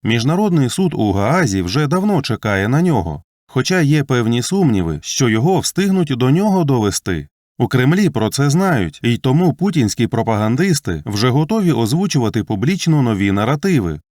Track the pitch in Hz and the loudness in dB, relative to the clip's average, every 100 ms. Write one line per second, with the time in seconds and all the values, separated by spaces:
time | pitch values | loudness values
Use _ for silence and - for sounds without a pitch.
0 | 107 117 123 180 214 170 127 - 185 - | -2 0 0 0 2 2 0 0 -2 0
1 | 107 95 101 175 139 95 87 127 147 180 | 0 0 0 0 0 -2 -2 -2 0 0
2 | 208 190 - 110 110 98 104 139 175 127 | 0 -2 -2 -4 -2 -2 0 2 2 0
3 | 80 73 _ _ _ 131 127 185 143 151 | -2 -8 _ _ _ -4 0 0 2 2
4 | 143 123 113 120 117 196 165 101 82 76 | 0 0 0 -2 -2 0 2 2 -2 -6
5 | - - 123 110 147 180 - - 196 190 | -6 -2 0 2 2 0 -2 -4 0 0
6 | 160 127 127 160 214 185 151 127 104 - | 0 0 2 2 2 0 2 2 0 -2
7 | - 82 71 _ _ - 127 123 127 180 | -4 -6 -6 _ _ -4 0 2 2 2
8 | 190 113 107 - 143 156 190 135 85 - | 2 0 -2 0 0 2 2 0 -2 -2
9 | 117 117 131 143 180 - 196 165 107 - | -2 -2 0 2 2 0 -2 0 0 0
10 | 113 110 110 107 107 131 196 147 - 80 | -2 -2 -2 0 0 0 0 0 -2 -6
11 | 90 101 123 127 156 220 180 113 113 156 | -6 -2 0 2 0 0 0 0 0 0
12 | 196 147 110 107 - 107 127 190 - 151 | 0 0 0 -2 -4 -2 -2 -2 0 2
13 | 123 104 98 98 110 147 196 160 90 76 | 2 0 0 0 0 0 0 0 0 -6
14 | _ | _